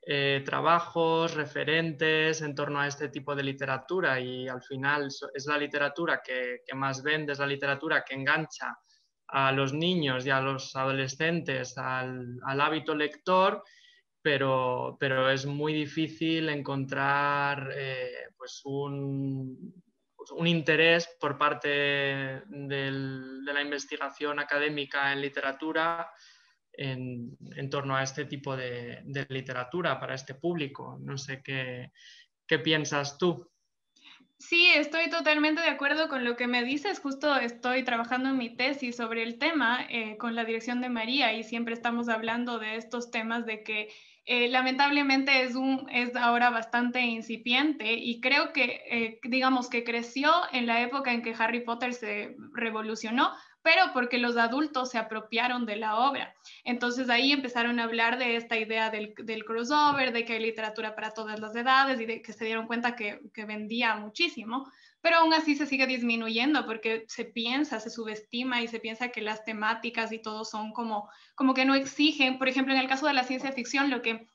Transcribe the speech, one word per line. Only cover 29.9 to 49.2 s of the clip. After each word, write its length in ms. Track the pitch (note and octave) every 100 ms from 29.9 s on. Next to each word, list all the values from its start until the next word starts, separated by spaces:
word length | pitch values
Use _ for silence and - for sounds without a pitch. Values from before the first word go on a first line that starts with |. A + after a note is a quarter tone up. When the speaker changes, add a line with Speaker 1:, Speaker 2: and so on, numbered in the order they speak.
| C3+
Speaker 1:
para 160 | C3
este 200 | C3 -
público. 640 | C3+ E3+ F3 C#3 C#3 B2+ C3
No 180 | C3+ C#3
sé 240 | C#3 C3+
qué, 500 | - C3+ B2+ B2 C3 _ - - - _ _
qué 120 | D#3+
piensas 600 | D#3 D#3 D3 D3 C#3 -
tú. 320 | F3+ E3 - _ _ _ _ _ - - _ _
Speaker 2:
Sí, 320 | - E4+ F4+ D#4+
estoy 340 | D4 D#4+ E4
totalmente 500 | E4+ D4+ D4+ D4+ D#4
de 80 | E4
acuerdo 400 | C#4 C#4+ D4+ D#4
con 140 | C#4
lo 140 | A#3+ A#3+
que 100 | B3
me 160 | B3
dices. 380 | A#3+ C#4+ G4+ F#4
Justo 340 | C#4 C4+ D4+ C#4
estoy 460 | A#3 A#3 B3 B3+
trabajando 460 | B3+ A#3 A#3 B3+ C4
en 100 | C4+
mi 160 | A#3
tesis 420 | - B3+ C#4 B3 A#3
sobre 280 | A#3 A3+
el 140 | A3+ A#3
tema, 460 | D4 E4 A3+ B3 -
eh, 260 | A#3 A3 G#3+
con 200 | A#3 A#3
la 80 |
dirección 360 | A3+ A3+ A3+ B3
de 80 | B3+
María 440 | A#3+ A3 C4+ B3
y 100 | A3
siempre 320 | A3+ A#3 A3+
estamos 340 | A#3 A#3+ A#3 A#3+
hablando 520 | A3+ A3+ A#3 A#3+ A#3
de 160 | G#3+ A3
estos 340 | A3+ A#3+ A#3+
temas 340 | A#3+ A3 A#3 A3
de 180 | G#3+
que, 240 | G#3+ G#3+ G#3+ - - _ -
eh, 220 | B3 A#3+
lamentablemente 920 | B3+ C4 C4 C#4+ D4 C#4 C4+ C4+ C4+
es 140 | B3+ B3
un, 320 | C4+ C4+ -
es 240 | B3 B3
ahora 360 | A#3+ A#3+ A#3+ A#3+
bastante 500 | A#3 A3+ A#3+ B3 B3
incipiente 920 | A#3+ A3+ A3 A3+ A#3 B3 D4+ D4+ G#3+
y 260 | A3+ A#3+ A#3
creo 320 | B3+ C#4+ D#4+
que, 300 | C#4+ B3 - -
eh, 320 | A#3 A3+ A3+